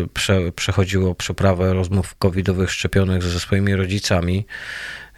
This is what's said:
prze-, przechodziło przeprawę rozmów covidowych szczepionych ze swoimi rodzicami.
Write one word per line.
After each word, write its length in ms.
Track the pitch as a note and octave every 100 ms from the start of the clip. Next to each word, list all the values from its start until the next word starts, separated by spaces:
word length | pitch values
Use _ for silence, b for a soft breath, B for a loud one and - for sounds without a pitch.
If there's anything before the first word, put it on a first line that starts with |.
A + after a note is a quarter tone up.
| E2+
prze-, 380 | - - G2 F2
przechodziło 640 | - - G2+ F#2 F#2+ F#2+ F2
przeprawę 580 | - F2+ G2 F2+ F#2
rozmów 420 | F#2 F2+ G2 F2 -
covidowych 560 | G2 F2+ F#2 F#2 F#2
szczepionych 520 | - F2+ - F#2+ F#2
ze 160 | F2+ F2
swoimi 360 | - G2 G2+ G2
rodzicami. 680 | F#2+ G2+ - F#2+ F2 F#2 G#2+ B B B B B B